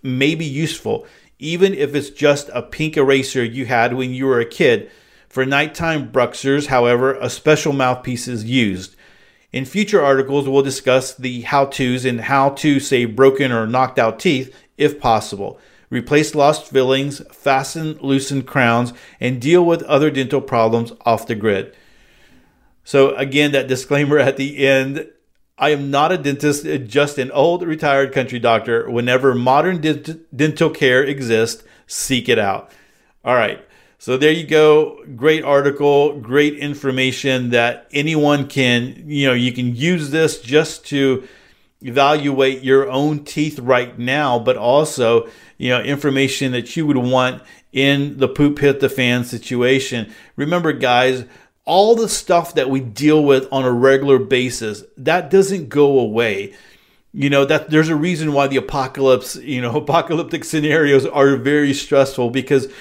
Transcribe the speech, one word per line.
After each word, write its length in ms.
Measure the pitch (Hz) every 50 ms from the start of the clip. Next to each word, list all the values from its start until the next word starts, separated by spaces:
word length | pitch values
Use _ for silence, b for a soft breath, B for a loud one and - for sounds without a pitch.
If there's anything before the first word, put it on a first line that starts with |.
may 320 | - 131 127 127 139 151 165
be 120 | 160 165
useful, 600 | 143 131 147 160 - - - - 107 110 - B B B B B B B B
even 360 | 139 160 170 175 190 196 196
if 200 | 135 147 131 143
it's 160 | 143 143 -
just 380 | - - 147 147 143 143 - - 120
a 80 | 123
pink 340 | 120 - - - 160 156 -
eraser 480 | 156 135 139 139 135 123 - - 131 120
you 220 | 113 117 135 120
had 260 | 107 127 113 117 123
when 220 | 120 131 127 127 127
you 120 | 127 135
were 140 | 135 127 117
a 60 | 117
kid. 440 | 117 - - 165 127 113 101 - b b b b b b b b b
For 160 | - 131 131
nighttime 640 | 135 139 139 156 151 - - 170 165 160 147 123 113
bruxers, 580 | 120 131 120 120 - - 135 135 139 147 147 143
however, 460 | 135 123 120 120 123 120 131 135 135
a 140 | - 127 120
special 440 | - - - 156 151 147 - 156
mouthpiece 560 | 139 139 127 127 123 123 - 127 123 120 - 131
is 160 | 123 107 107
used. 500 | 117 131 131 113 101 92 92 90 - b b b b b b b b b b b b
In 120 | - 127 135
future 380 | - - 208 208 208 214 175
articles, 460 | 143 139 135 135 135 135 139 143 135 135
we'll 140 | 135 139
discuss 520 | 139 139 135 - - 131 127 131 131 - -
the 280 | - 127 127 123 120
how-tos 640 | 113 - 147 139 139 139 - - 131 123 123 127 127
and 180 | 127 120 113
how 280 | - - 139 135 135 139
to 300 | 139 - - 151 139 139
save 360 | 139 - 135 123 120 113 107
broken 360 | 123 135 135 135 139 139 127
or 140 | 120 113 110
knocked 320 | 110 123 127 131 123 - 135
out 200 | 113 113 110 -
teeth, 360 | - 185 143 123 123 - B B B B _ -
if 200 | 147 147 147 -
possible. 640 | - 120 113 107 - - 101 95 - - - b b b b b b b
Replace 440 | 127 123 120 - 147 151 147 151 -
lost 340 | 147 139 151 151 151 - -
fillings, 500 | 131 131 127 131 135 135 139 147 143 - - -
fasten 640 | - _ - 147 135 131 135 - - 165 160 156 151 -
loosened 460 | 135 139 135 135 135 - 139 135 127
crowns, 460 | - - 139 123 117 117 120 123 120 B B B B B B
and 200 | 123 127 127 120
deal 240 | 123 151 175 180 170
with 180 | 170 165 - -
other 260 | - 151 139 151 151
dental 300 | 131 135 127 - 147 131
problems 520 | - - 123 117 113 113 117 117 117 113 - _
off 240 | - 117 113 107 -
the 80 | - 113
grid. 420 | 104 107 110 98 95 - - b b b b b b b b b b b b b b b b b b b b b b
So 320 | _ - - 139 135 139 -
again, 380 | 127 139 135 135 147 147 143
that 160 | 139 135 123 127
disclaimer 500 | 127 123 - - 143 143 147 143 147 147
at 180 | 123 131 135
the 300 | 135 135 143 143 139 135
end, 420 | 139 135 135 131 135 139 156 - - _ _ _ _ _ _ _ _ _
I 140 | - 147 151
am 200 | 151 139 139 139
not 200 | 139 139 151 170
a 80 | 185 160
dentist, 460 | 139 143 139 143 151 147 143 147 - 156 156 139 120 104
just 300 | 120 143 147 143 - 143
an 120 | 123 135
old 320 | 147 143 143 170 175 175
retired 500 | 180 165 156 156 160 143 139 139 139 135
country 280 | - 139 123 - 123 120
doctor. 500 | 117 117 113 107 - 120 117 117 - -
Whenever 440 | 117 120 120 123 127 127 139 135 123
modern 460 | 120 123 127 135 151 156 185 185 160
dent-, 560 | 147 156 143 127 - 160 165 - _ _ 143
dental 340 | 120 151 156 147 - 165 151
care 320 | - - 147 127 127 131
exists, 600 | 147 139 147 139 127 113 113 110 113 110 - - b b b b b
seek 420 | b - - - - 135 120 120 131
it 120 | 117 107
out. 320 | 101 98 98 107 - b b b b b b b b b b b -
All 120 | 117 127
right. 280 | 120 107 - - - - b b b b b b b -
So 140 | 120 127 131
there 140 | 147 156
you 140 | 160 170 156
go. 560 | 139 156 156 156 151 151 156 151 - - - - 151 127
Great 280 | 110 131 156 160 160 -
article, 760 | 143 143 139 143 143 143 147 147 143 143 143 147 147 147 143
great 380 | 107 117 131 143 147 147 147 -
information 920 | 147 147 143 147 - 135 127 131 131 131 120 - - 135 131 127 123 120
that 380 | 120 117 117 120 120 - - _
anyone 580 | - 143 147 160 160 151 147 147 147 143 135 135
can, 560 | - 139 127 123 120 120 120 131 - - 156
you 220 | 147 151 143 139 131
know, 40 |
you 180 | 123 123 123 127
can 240 | 120 127 123 123 120
use 360 | 117 147 175 180 160 147 135
this 320 | 147 160 160 151 - -
just 420 | - 113 143 156 156 156 - - - -
to 380 | 147 139 139 135 127 - B B B B B B B B B B B _ -
evaluate 800 | 123 120 139 139 143 151 151 139 143 139 135 135 135 135 127 131
your 260 | 127 135 135 139 131
own 340 | 131 139 147 151 151 143 147
teeth 340 | - - 156 151 151 151 135
right 360 | 120 127 127 123 127 123 - 117
now, 400 | 120 127 135 151 147 131 120 117
but 180 | 110 127 127
also, 720 | 107 110 120 135 147 156 151 - 131 120 113 117 113 B B B B B B B B
you 100 | 123 123
know, 120 | 123 120
information 720 | 104 135 143 143 - 143 135 135 139 135 - - 139 127
that 240 | 123 120 120 - -
you 100 | 165 156
would 100 | 147 135
want 460 | 127 123 123 131 127 127 127 127 - B B B B B _
in 460 | - 135 139 139 139 139 139 143 143 135
the 100 | 131 127
poop 300 | - - 147 147 143 -
hit 220 | 143 139 135 139
the 80 | 139 131
fan 340 | - 135 123 120 123 123
situation. 920 | 120 - 123 110 - - 127 120 123 127 139 135 131 - 127 117 104 B B B B B B
Remember, 380 | - 143 156 175 180 170 156
guys, 520 | 131 120 131 123 123 123 127 131 127 127 120 b b b b b b _ -
all 280 | 147 165 190 208 226 233
the 140 | 220 226 -
stuff 460 | - - - - 175 170 165 170 -
that 160 | 151 131 135
we 100 | 135 135
deal 420 | 127 113 101 139 147 151 151 156 147
with 240 | 143 135 131 131 -
on 120 | 139 131 131
a 80 | 127
regular 460 | 123 120 127 135 135 135 143 143 135 123
basis, 680 | 113 - 131 123 123 123 - - 113 107 101 - - _ _
that 340 | - 123 156 170 180 156 135
doesn't 380 | 190 196 190 190 202 180 147 113
go 300 | - 147 143 143 139 131
away. 560 | 120 107 107 117 120 110 98 98 101 98 b b b b b b b b b b b _
You 180 | - - 139 143
know, 140 | 139 139 139
that 260 | 143 156 147 151 156
there's 180 | 151 156 160 165
a 80 | 160
reason 360 | 147 160 180 175 151 160 151
why 160 | 143 139 139 135
the 80 | 139
apocalypse, 800 | 127 - - 147 139 127 127 - 143 135 131 127 127 - - -
you 240 | 127 123 151 131 123
know, 160 | 123 120 131
<laughs> 80 | 151 147
apocalyptic 600 | 139 151 170 165 - 160 165 160 110 170 143 -
scenarios 640 | - 160 156 147 151 147 165 151 143 139 135 127
are 300 | - - 143 139 139 135
very 360 | 120 117 143 147 147 147 139
stressful, 580 | 139 - - - 143 139 135 135 - 135 120 117
because 380 | 123 135 131 - 143 131 - B B B